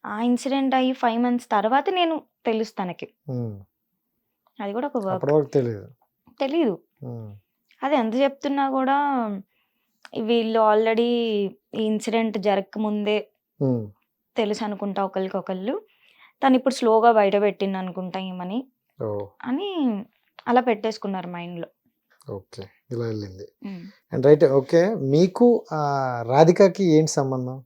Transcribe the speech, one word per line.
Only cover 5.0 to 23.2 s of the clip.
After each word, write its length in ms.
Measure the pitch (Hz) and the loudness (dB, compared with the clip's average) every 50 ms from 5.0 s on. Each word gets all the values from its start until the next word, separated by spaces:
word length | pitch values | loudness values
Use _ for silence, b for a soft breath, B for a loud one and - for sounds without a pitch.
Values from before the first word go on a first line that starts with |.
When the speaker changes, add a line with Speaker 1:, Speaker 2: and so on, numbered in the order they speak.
| 196 190 | -2 -2
Speaker 2:
అప్పటి 240 | - 139 - 139 147 | -4 -2 0 2 2
వరకు 160 | 156 143 131 | 2 2 2
తెలీదు. 380 | - 143 127 117 110 101 104 - _ _ _ _ _ _ _ - _ _ | 0 0 0 0 -6 -8 -14 -20 _ _ _ _ _ _ _ -20 _ _
Speaker 1:
తెలీదు. 380 | 285 262 285 339 320 226 175 - _ _ _ _ 135 | -6 -2 0 0 0 0 -2 -4 _ _ _ _ -14
Speaker 2:
Hmm. 260 | 127 120 117 110 104 104 101 _ _ _ _ _ _ _ _ - | -12 -12 -12 -14 -16 -18 -20 _ _ _ _ _ _ _ _ -4
Speaker 1:
అది 120 | 277 302 | -2 0
ఎంత 200 | 269 226 220 214 | 0 0 0 0
చెప్తున్నా 540 | 254 277 277 277 _ - 285 277 277 277 269 | 0 0 0 -2 _ -6 -4 -2 -2 -2 -2
కూడా 280 | 269 269 262 262 277 285 285 285 277 254 233 214 202 190 - _ _ _ _ _ _ _ _ _ _ _ _ - - 254 | -2 -2 0 0 0 0 0 -2 -2 -2 -4 -4 -6 -10 -12 _ _ _ _ _ _ _ _ _ _ _ _ -12 -10 -6
వీళ్ళు 380 | 226 214 240 233 220 226 220 226 | -2 0 2 2 2 2 2 4
already 500 | 220 214 214 214 220 220 226 220 233 240 | 4 6 4 4 4 2 2 2 2 2
ఈ 400 | 240 240 233 226 214 208 202 185 - _ _ _ - | 2 0 0 0 0 0 -2 -2 -6 _ _ _ -6
ఇన్సిడెంట్ 640 | 220 220 214 214 214 - 233 208 226 226 220 208 | -4 -2 -2 -2 -2 -2 -2 -2 0 0 0 -2
జరగకముందే 920 | 214 185 208 196 196 196 _ - - 214 208 208 208 208 208 214 208 - _ _ _ _ _ _ _ | -2 0 0 0 0 -2 _ -8 -6 -4 -4 -2 -2 -2 0 -2 -2 -2 _ _ _ _ _ _ _
Speaker 2:
Hmm. 220 | 147 131 127 117 107 101 101 _ _ _ _ _ _ _ _ | -2 0 0 -2 -4 -10 -14 _ _ _ _ _ _ _ _
Speaker 1:
తెలుసు 260 | - 220 202 208 - 220 | -2 -2 -2 -2 -4 -4
అనుకుంటా 420 | 208 208 196 208 202 190 202 196 | -8 -6 -6 -6 -6 -4 -4 -4
ఒకరికొకళ్ళు. 760 | 190 190 190 190 190 196 190 185 - 190 185 190 226 311 427 - b b b b b b b b b b _ - | -4 -4 -6 -6 -4 -6 -8 -6 -6 -8 -6 -6 -6 -6 -8 -10 b b b b b b b b b b _ 2
తను 100 | 269 254 | 4 4
ఇప్పుడు 180 | 254 254 269 247 | 4 2 0 -2
స్లోగా 380 | - 254 226 220 226 220 233 | 2 2 4 4 6 6 6
బయట 300 | 226 220 202 196 196 202 | 6 6 4 4 4 2
పెట్టింది 360 | 208 202 196 _ 196 196 196 | 2 0 0 _ -4 -4 -2
అనుకుంటా 420 | 190 185 185 175 190 185 180 175 190 | -4 -6 -8 -8 -8 -10 -8 -8 -8
ఈమని 480 | 190 190 185 185 180 180 202 247 262 _ _ _ _ _ _ _ 127 | -8 -8 -10 -10 -8 -6 -6 -8 -8 _ _ _ _ _ _ _ -8
Speaker 2:
ఓ. 220 | 107 104 101 101 101 _ _ | -6 -6 -6 -8 -10 _ _
Speaker 1:
అని 280 | - 247 247 302 403 403 381 339 285 247 214 196 - _ _ _ _ _ _ - _ | -8 -6 -4 -4 -4 -4 -4 -2 -2 -2 -2 -4 -8 _ _ _ _ _ _ -12 _
అలా 140 | - 240 254 | 0 0 2
పెట్టేసుకున్నారు 680 | 247 247 220 208 214 220 220 - - 202 196 185 175 | 2 2 -2 -2 -2 -6 -6 -6 -8 -8 -8 -8 -8
మైండ్‌లో. 400 | 180 175 175 175 175 175 170 165 - _ _ _ _ _ _ _ _ _ _ _ - 107 | -10 -10 -10 -12 -10 -10 -12 -12 -12 _ _ _ _ _ _ _ _ _ _ _ -12 -12
Speaker 2:
ఓకే. 280 | 98 - _ - - 110 92 _ _ _ _ | -12 -14 _ -16 -16 -16 -18 _ _ _ _
ఇలా 140 | 127 117 117 | -8 -6 -6
వెళ్ళింది. 380 | 113 110 107 | -6 -6 -8